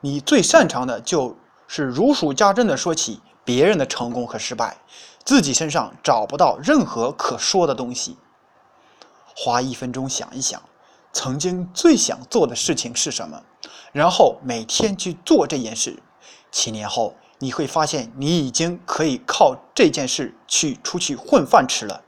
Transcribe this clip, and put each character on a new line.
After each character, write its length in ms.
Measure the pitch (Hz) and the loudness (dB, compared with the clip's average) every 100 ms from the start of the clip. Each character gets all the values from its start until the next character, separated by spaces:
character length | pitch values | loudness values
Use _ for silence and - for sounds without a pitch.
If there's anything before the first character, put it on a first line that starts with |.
你 180 | 143 143 | -4 -4
最 240 | - 285 | 2 4
擅 240 | - 330 202 | 6 4 4
长 180 | 123 127 | -2 -6
的 140 | 113 | -8
就 380 | - 170 127 - _ _ _ | -4 -2 -2 -6 _ _ _
是 160 | - | -6
如 300 | 139 123 240 | -6 0 2
数 200 | 285 - | 2 0
家 180 | - 208 | 2 2
珍 160 | 196 233 | 4 0
地 80 | 143 | 0
说 180 | 175 | -2
起 280 | 160 - 104 _ _ - | -4 -4 -8 _ _ -2
别 200 | 123 170 | 2 4
人 120 | 202 | 2
的 80 | 131 | -2
成 260 | - 120 | -4 -6
功 160 | 120 117 | -6 -8
和 100 | 107 | -8
失 160 | - | -10
败， 240 | 120 120 - _ - - _ | -6 -8 -8 _ -20 -20 _
自 180 | - 269 | 4 4
己 120 | 147 | 4
身 180 | 123 160 | 0 0
上 240 | 147 113 - | -2 -2 -4
找 220 | - 117 107 | 2 2 2
不 100 | 147 | 2
到 220 | 160 - | 2 2
任 280 | 160 302 170 | 2 2 2
何 260 | 117 120 | -2 -4
可 260 | - - 120 | -2 -4 -2
说 280 | - 196 170 | 0 2 2
的 80 | |
东 220 | 131 123 123 | 0 -4 -8
西。 220 | - 85 _ _ _ _ _ _ _ _ - _ _ - | -10 -12 _ _ _ _ _ _ _ _ -20 _ _ -8
花 260 | - 120 | -2 0
一 120 | 131 | -2
分 200 | 120 127 | -6 -8
钟 160 | 127 135 | -6 -6
想 180 | - - 131 | -6 -8 -8
一 60 | |
想， 200 | - - - _ _ _ _ | -8 -8 -16 _ _ _ _
曾 260 | - 135 135 | -8 -6 -4
经 300 | 180 180 180 | -2 -4 -6
最 220 | - 339 302 | 2 4 6
想 240 | - - 127 | 2 -4 -4
做 160 | 233 143 | 0 0
的 100 | 117 | 0
事 200 | - 151 | -2 -2
情 200 | 120 120 | -4 -4
是 140 | - | -4
什 180 | 123 85 | -6 -10
么， 140 | 76 _ _ - - - | -14 _ _ -20 -20 -10
然 180 | 139 165 | 2 2
后 280 | 175 156 - | 6 4 4
每 220 | 131 117 110 | -8 -8 -4
天 320 | - 220 190 | -2 -2 -2
去 160 | 185 160 - | -6 -8 2
做 220 | 302 147 | 4 4
这 100 | 147 | -2
件 180 | 110 113 | -6 -6
事。 260 | - - _ _ - - _ | -6 -8 _ _ -20 -20 _
七 200 | - - | -6 -4
年 180 | 107 104 | -6 -6
后， 260 | 120 110 - _ _ | -4 -4 -6 _ _
你 120 | 135 | -8
会 140 | 123 143 | -4 -4
发 200 | 165 156 | -2 -2
现 260 | 151 113 135 | -4 -8 -6
你 220 | 143 175 | -2 0
已 120 | 135 | 0
经 300 | 120 165 175 - | -2 -4 -4 -6
可 200 | - 156 | -2 -2
以 140 | 123 - | -2 -6
靠 300 | - 175 170 _ | 2 2 2 _
这 160 | - 160 | 2 2
件 180 | 147 131 | 4 -4
事 280 | - 131 - _ | -4 -6 -10 _
去 280 | - 156 127 | -2 -2 -4
出 160 | - - | -8 -6
去 160 | - 131 | -6 -6
混 300 | - 262 143 | 2 2 6
饭 200 | 202 131 | 4 4
吃 180 | - 104 | -4 -6
了。 180 | - | -12